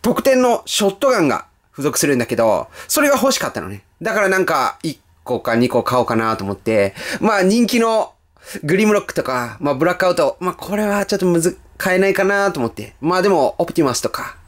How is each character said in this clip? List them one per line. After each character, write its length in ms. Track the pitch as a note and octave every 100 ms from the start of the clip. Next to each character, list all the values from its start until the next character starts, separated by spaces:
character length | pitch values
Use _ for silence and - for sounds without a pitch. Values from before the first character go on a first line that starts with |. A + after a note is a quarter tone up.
特 200 | A3 -
典 200 | C4+ B3+
の 200 | B3+ A3+ -
シ 180 | -
ョ 40 | G3+
ッ 80 | F#3+
ト 120 | C#4
ガ 120 | A#3+
ン 80 | D3+
が 180 | G2+ - _ _
付 100 | -
属 160 | C#3 -
す 80 | D#3
る 80 |
ん 40 | C3
だ 80 | A#2
け 100 | A#2
ど、 320 | A2+ F2+ - - -
そ 120 | D#4
れ 80 | C#4+
が 80 | C4+
欲 140 | C4
し 60 | -
か 100 | -
っ 40 |
た 100 | -
の 80 | E2+
ね。 140 | G2 _ _
だ 100 | E3+
か 80 | G#3
ら 80 | F#3+
な 80 | F#3+
ん 80 |
か、 340 | F3 D#3 A#2 -
一 180 | D#3+ C#3 _ _
個 160 | - B2
か 160 | - A#2
二 120 | B2
個 140 | A#2+
買 160 | - B2+
お 60 |
う 20 | A#2
か 100 | A2+
な 180 | A2+ A2+
と 60 |
思 100 | G2
っ 20 | G2
て、 380 | - A2 G2 - - -
ま 160 | G3+ G3+
あ、 60 |
人 240 | F#3 A3+ A3+
気 140 | A#3+
の 340 | A3+ A3 - _ _ _ - G3+
グ 140 | D3 F#3+
リ 80 | G#3+
ム 80 |
ロ 60 | G#3
ッ 40 |
ク 80 | -
と 100 | -
か、 360 | - B2+ A#2+ A2
ま 120 | C#3+
あ、 20 |
ブ 100 | C3
ラ 80 | D#3+
ッ 20 | F3+
ク 100 | F#3
ア 20 |
ウ 60 |
ト、 240 | E3+ C#3+ -
ま 120 | F3+
あ、 20 |
こ 200 | E3+ -
れ 120 | G#3 G#3+
は 180 | G3+
ち 80 | G3
ょ 40 | G3+
っ 20 |
と 80 | F#3
む 120 | E3+
ず、 200 | E3 - - -
買 200 | F#3+ F#3
え 20 |
な 100 | G3
い 60 |
か 100 | F#3+
な 260 | F#3+ G3+ G3+
と 100 | D#3
思 100 | A#2
っ 20 |
て。 220 | - G#2+ -
ま 140 | D3 F#3
あ、 60 |
で 60 | G3
も、 260 | F3 C3+ -
オ 80 | F3
プ 80 |
テ 80 | -
ィ 20 |
マ 100 | D3
ス 60 | A#2+
と 80 | -
か 280 | - - -